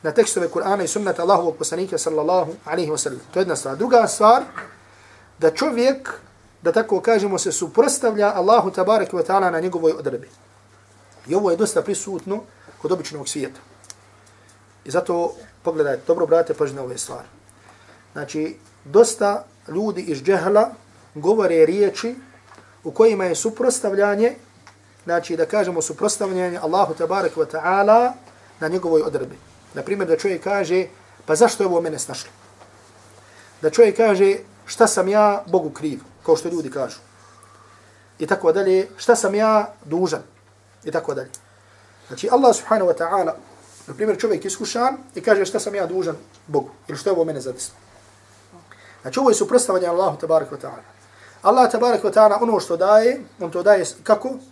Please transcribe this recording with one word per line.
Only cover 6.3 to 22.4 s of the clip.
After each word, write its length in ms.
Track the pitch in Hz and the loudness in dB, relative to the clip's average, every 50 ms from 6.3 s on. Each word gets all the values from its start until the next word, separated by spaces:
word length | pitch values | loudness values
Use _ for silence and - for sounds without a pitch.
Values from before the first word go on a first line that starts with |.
| _ _ _ _ _ _ | _ _ _ _ _ _
da 100 | - 170 | -4 0
tako 300 | 165 220 226 220 202 185 | 0 0 0 0 -2 0
kažemo, 360 | - 226 226 208 196 202 190 | 2 2 2 2 2 0 -2
se 140 | 180 - 190 | -2 -4 -4
suprotstavlja 800 | 151 - 180 156 - 220 269 269 247 - - 233 214 208 202 202 208 | -4 -4 -6 -2 2 2 4 4 2 0 -2 -2 0 2 0 0 0
Allahu 360 | 196 180 196 226 233 180 190 | 0 4 4 4 4 4 0
tabaraka 460 | 185 - 180 190 220 214 190 - - | -2 -2 2 2 2 2 2 -2 -4
wa 80 | 175 156 | -4 -2
ta'ala 240 | - 190 196 190 180 | 0 0 2 2 0
na 80 | 170 160 | -2 -2
njegovoj 320 | 175 185 175 165 165 160 | -4 -4 -4 0 0 0
odredbi. 380 | 156 - 147 139 127 117 - - - _ _ _ _ _ _ _ _ _ _ _ _ _ _ _ - - - | 0 0 -6 -6 -8 -8 -12 -14 -20 _ _ _ _ _ _ _ _ _ _ _ _ _ _ _ -20 -20 -8
I 80 | 127 160 | -4 -2
ovo 160 | 196 208 185 | 0 0 0
je 60 | 165 | 0
dosta 240 | 170 214 - - 170 | 0 -2 -2 0 -4
prisutno 600 | - - 196 - - 202 190 165 - 190 196 220 233 - _ _ - - - - | -2 -2 -6 -6 -6 -8 -10 -10 -8 -8 -8 -8 -10 -14 _ _ -20 -20 -20 -10
kod 100 | - 156 | -4 -4
običnog 380 | 185 175 151 - 156 147 135 - | -4 -4 -4 -12 -12 -12 -12 -10
svijeta. 300 | - 151 131 131 - - - - - _ - - - _ _ _ _ _ _ _ _ _ _ _ _ _ _ _ _ _ _ | -8 -8 -8 -10 -12 -20 -20 -20 -20 _ -20 -20 -20 _ _ _ _ _ _ _ _ _ _ _ _ _ _ _ _ _ _
I 60 | - | -4
zato 420 | 135 180 180 - 175 170 170 165 - - - - _ _ _ | -2 -2 -2 0 -2 -2 -2 -4 -6 -10 -20 -20 _ _ _
pogledajte, 400 | 175 165 156 151 143 131 123 - | -6 -2 0 0 -2 -2 -4 0
dobro, 180 | - 165 170 170 | 0 0 0 2
brate, 280 | 151 160 165 165 - 156 | 2 4 2 2 0 -2
pažnju 220 | - 151 139 131 | -4 -4 -4 -4
na 80 | 139 131 | -10 -10
ove 140 | 127 127 | -10 -10
stvari. 300 | 123 - - 131 117 - - - - _ _ _ _ _ - - _ _ - - _ _ _ _ | -10 -10 -12 -12 -16 -16 -20 -20 -20 _ _ _ _ _ -20 -20 _ _ -20 -20 _ _ _ _
Znači, 440 | 143 147 - - 156 156 156 - - - - _ _ _ | -12 -12 -8 -6 -6 -6 -6 -8 -14 -20 -20 _ _ _
dosta 600 | 139 143 202 233 - - - 208 202 202 202 - _ _ _ _ | 2 6 6 6 6 4 -2 -2 -2 -2 -4 -8 _ _ _ _
ljudi 340 | - 151 185 214 214 190 180 | -10 -6 -6 -4 -4 -6 -8
iz 220 | 170 175 151 135 131 | -6 -6 -8 -2 2
džehla 460 | 170 196 180 160 190 208 208 220 - - - _ _ _ - - _ _ | 2 2 2 2 4 4 4 4 2 -2 -16 _ _ _ -20 -20 _ _
govore 500 | 151 147 180 220 220 196 180 170 165 156 | -4 0 0 2 2 2 2 6 6 6
riječi 500 | 160 180 202 208 190 202 - - 226 247 262 - - - - | 4 6 2 0 0 0 -4 -8 -8 -8 -10 -18 -20 -20 -20